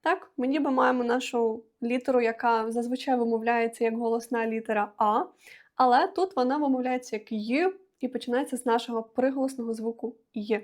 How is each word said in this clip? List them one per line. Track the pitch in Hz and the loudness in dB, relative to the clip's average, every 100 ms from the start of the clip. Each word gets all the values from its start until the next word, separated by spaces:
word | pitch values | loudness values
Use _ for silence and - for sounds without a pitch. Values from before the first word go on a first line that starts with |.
Так, | 320 370 - - | 0 -2 -4 -4
ми | 254 | 0
ніби | 302 285 | 0 2
маємо | 262 254 254 | 2 4 2
нашу | 240 247 - 240 226 226 - _ | 0 0 0 0 0 -2 -10 _
літеру, | 233 247 254 254 | -2 -2 2 2
яка | 226 226 240 226 226 | 2 0 0 2 0
зазвичай | 226 233 254 285 254 | -2 -2 -4 0 2
вимовляється | 233 226 226 233 233 233 | 2 0 0 0 0 0
як | 233 226 | -2 0
голосна | 233 226 233 233 226 | -2 -2 -2 -2 -2
літера | 220 220 214 208 - | -4 -2 -2 -2 0
А, | 214 220 359 _ - - _ - | 2 2 -2 _ -20 -20 _ 2
але | 254 247 381 | 6 6 4
тут | - 370 - | 0 -2 0
вона | 254 294 | 0 2
вимовляється | 285 262 254 254 254 214 | 2 0 0 -4 -4 -10
як | - | -6
Ю | 220 214 269 370 381 _ _ | -6 -2 0 0 -2 _ _
і | 254 | -6
починається | 240 247 240 285 247 | -4 -2 -2 -2 -4
з | 240 | 0
нашого | 233 247 233 | 0 0 -6
приголосного | 226 - 262 269 269 262 226 | -4 0 0 0 -4 -4 -6
звуку | 226 220 226 233 - _ | -4 -6 -6 -10 -10 _
Й. | 226 208 226 | -10 -4 -4